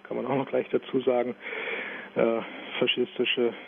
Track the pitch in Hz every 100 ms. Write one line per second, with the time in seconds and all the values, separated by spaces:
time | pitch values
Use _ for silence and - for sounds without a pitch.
0 | - 120 120 135 135 127 123 127 - 135
1 | 127 123 123 120 - - - - - -
2 | - - 117 113 - - - - 123 -
3 | 123 - 120 - 120 110